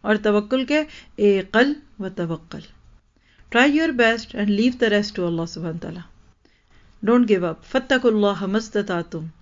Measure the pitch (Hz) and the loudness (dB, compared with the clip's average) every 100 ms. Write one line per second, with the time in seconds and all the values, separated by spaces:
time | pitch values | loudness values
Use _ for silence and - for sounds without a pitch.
0 | - 214 214 208 208 262 262 302 302 - | 0 0 2 0 0 -2 0 0 -2 -10
1 | - - 208 196 196 220 277 294 - - | -20 0 2 2 0 2 2 0 -10 -12
2 | 190 185 170 165 - - - - _ - | -10 -6 -6 -6 -10 -18 -18 -20 _ -20
3 | _ _ _ _ - 233 277 294 320 247 | _ _ _ _ -2 2 4 4 0 2
4 | 226 226 226 - 208 202 240 247 226 208 | 2 2 -6 -4 0 2 0 0 0 2
5 | 208 - 175 165 165 170 165 165 165 170 | 0 -4 -4 -4 -6 -8 -10 -8 -10 -14
6 | 170 - _ _ _ _ _ _ _ _ | -16 -20 _ _ _ _ _ _ _ _
7 | 208 240 233 196 180 160 - 262 254 262 | 2 4 4 2 0 -6 -4 -4 0 2
8 | 247 214 202 202 196 208 220 208 202 175 | 2 2 2 0 -2 -2 -2 -4 -2 -4
9 | 170 170 160 - | -6 -10 -12 -16